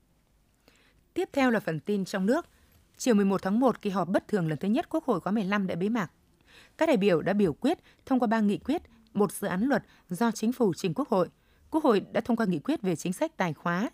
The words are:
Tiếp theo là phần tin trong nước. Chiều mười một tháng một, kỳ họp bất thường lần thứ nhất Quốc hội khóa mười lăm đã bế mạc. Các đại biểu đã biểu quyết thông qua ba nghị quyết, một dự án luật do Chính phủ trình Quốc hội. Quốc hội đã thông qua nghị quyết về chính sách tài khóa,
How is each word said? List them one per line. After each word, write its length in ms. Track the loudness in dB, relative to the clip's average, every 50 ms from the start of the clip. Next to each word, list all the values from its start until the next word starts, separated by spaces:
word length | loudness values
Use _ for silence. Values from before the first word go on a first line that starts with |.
| _ _ _ _ _ _ _ _ _ _ _ _ _ _ _ _ _ _ _ _ _ _ -4
Tiếp 140 | -4 -4 -2
theo 180 | 0 0 2 2
là 100 | 2 0
phần 200 | -2 -2 -6 -4
tin 240 | -4 -4 -2 -2 -2
trong 220 | -4 -4 -2 0
nước. 200 | 0 0 0 -2 _ _ _ _ _ _ _ _ _ _
Chiều 180 | -4 0 2 4
mười 100 | 4 4
một 180 | 4 2 0
tháng 180 | 0 0 0 2
một, 220 | 2 2 0 0
kỳ 80 | -4 -4
họp 180 | -2 -2 -2 0
bất 200 | -2 -2 -2 0
thường 200 | -2 -2 0 -2
lần 100 | -2 -2
thứ 100 | -2 -2
nhất 200 | -2 -2 -2 -4
Quốc 160 | -6 -4 -2
hội 160 | -2 -2 -2
khóa 120 | -2 -2
mười 120 | -2 -2 -2
lăm 220 | -2 -2 -2 -2
đã 80 | -4 -4
bế 140 | -4 -4 -2
mạc. 220 | -2 -2 -4 -6 _ _ _ _ _ _ _ _ -20 -20 -20 _ _ -2
Các 80 | 2
đại 100 | 2 2
biểu 260 | 4 4 4 2 2
đã 100 | 2 0
biểu 200 | 2 2 2 2
quyết 260 | 0 0 0 -2 -2 -2 _ -20 _ _ -4
thông 140 | -2 0 0
qua 60 | 2
ba 140 | 2 2 2
nghị 180 | 2 2 0 0
quyết, 240 | -2 -4 -4 -4 -4 -10 -20 -20 _ _ 0
một 180 | 0 0 0
dự 160 | 0 -6 -6 -4
án 140 | -2 0
luật 200 | 0 0 0 0 -2 _ -20 _ _ -10
do 200 | -4 -2 -2 -2
Chính 220 | 0 -2 -2 -2
phủ 220 | 0 2 0 0 0
trình 200 | 0 -4 -4 -2
Quốc 140 | -2 -2 0
hội. 200 | 0 0 0 0 _ _ _ _ _ _ _ -4
Quốc 140 | -4 0 2
hội 160 | 4 2 2 0 -2
đã 80 | -4 -4
thông 160 | -2 -2 -2
qua 100 | 0 0
nghị 120 | 0 -2 -2
quyết 240 | -2 -4 -4 -2
về 140 | 0 -2 -2
chính 160 | -2 -4 -6
sách 240 | -4 -2 -4 -4 _
tài 180 | -4 -4 -4 -4
khóa, 360 | -4 -4 -2 -2 -2 -2 -4